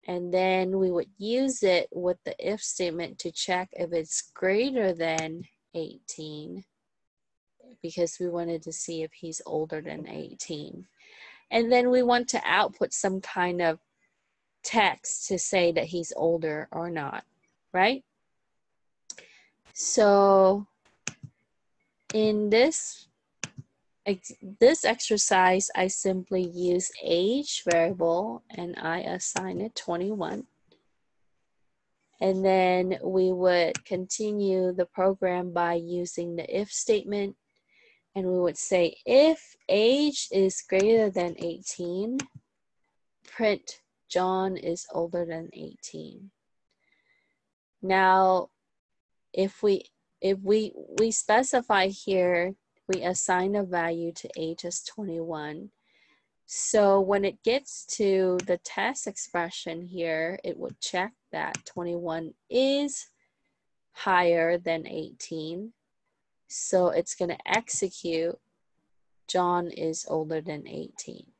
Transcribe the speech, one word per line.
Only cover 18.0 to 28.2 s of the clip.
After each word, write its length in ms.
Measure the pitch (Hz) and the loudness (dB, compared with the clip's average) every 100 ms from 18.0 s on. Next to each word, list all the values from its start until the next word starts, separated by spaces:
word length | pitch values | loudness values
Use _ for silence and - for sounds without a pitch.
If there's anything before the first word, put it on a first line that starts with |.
| _ _ _ _ _ _ _ _ _ _ _ - - _ _ _ _ | _ _ _ _ _ _ _ _ _ _ _ -20 -20 _ _ _ _
So 920 | - - - 208 202 196 196 190 202 202 _ _ _ - - - _ _ _ _ _ _ _ _ | -8 -2 4 6 8 8 8 6 4 -4 _ _ _ -14 -14 -20 _ _ _ _ _ _ _ _
in 380 | 214 214 214 214 | 0 2 2 2
this 560 | 220 277 - - - - _ _ _ - - - _ _ _ | 4 4 2 -8 -14 -20 _ _ _ -14 -14 -20 _ _ _
ex-, 280 | 202 185 - - 196 202 | -4 -4 -6 -18 -18 6
this 240 | 240 320 | 6 6
exercise, 880 | - 165 - 208 - 190 185 185 - | 0 -2 0 0 4 6 6 4 0
I 120 | - 185 | 0 0
simply 560 | - 190 185 180 190 | 0 -2 -2 -2 -2
use 480 | 180 175 180 175 180 - | -2 -2 2 2 0 -8
age 600 | - 170 190 262 294 - | 0 2 2 0 -2 -4
variable 800 | - 170 165 180 165 170 | 2 4 2 2 2 2